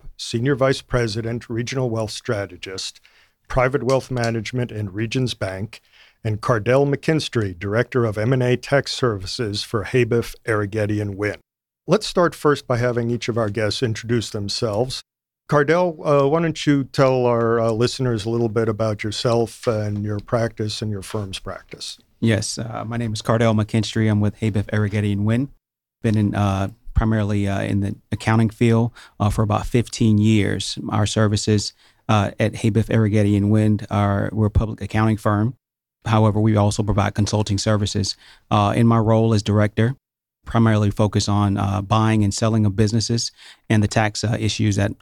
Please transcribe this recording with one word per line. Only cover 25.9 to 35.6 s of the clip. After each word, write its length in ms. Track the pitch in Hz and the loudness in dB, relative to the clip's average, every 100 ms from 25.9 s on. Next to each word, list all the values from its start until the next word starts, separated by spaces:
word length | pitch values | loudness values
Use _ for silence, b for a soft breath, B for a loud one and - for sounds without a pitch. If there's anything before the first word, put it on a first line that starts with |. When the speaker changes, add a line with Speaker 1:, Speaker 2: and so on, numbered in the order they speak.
| _ | _
Speaker 2:
Been 160 | 117 107 | 0 2
in, 160 | 101 | 2
uh, 360 | 98 101 98 98 - - - | 2 0 0 -2 -6 -6 0
primarily, 520 | 113 110 104 104 101 | 2 2 0 0 0
uh, 140 | 98 | -2
in 200 | 104 101 | -2 -2
the 140 | 101 - _ | -2 -6 _
accounting 380 | - - 113 113 | -4 2 2 2
field, 420 | - 120 113 117 B B - | 2 2 2 0 B B -2
uh, 100 | 107 | 0
for 140 | 113 | 2
about 240 | 107 110 - | 0 0 0
fifteen 500 | 123 113 - 117 104 | 0 -2 0 2 4
years. 640 | 107 110 101 101 - - - | 4 4 2 -2 -6 -8 -4
Our 160 | 107 104 | -2 0
services, 680 | - 107 104 - 104 - b b b - | 2 2 2 2 0 -2 b b b 0
uh, 220 | 107 101 - | 0 0 -2
at 140 | 110 | -4
Habeuf, 320 | - 117 107 107 | 0 0 2 2
Arrighetti 520 | 113 107 107 101 104 | 2 2 4 4 4
and 140 | 101 | 4
Wynn 300 | 110 107 104 - | 4 2 0 0
are, 400 | 101 101 101 101 | 0 0 0 -2
we're 140 | 107 107 | 0 2
a 40 | |
public 300 | - 110 - | 2 0 -4
accounting 360 | 101 113 110 110 | -4 0 2 2
firm. 360 | 110 104 110 - | 0 2 0 -4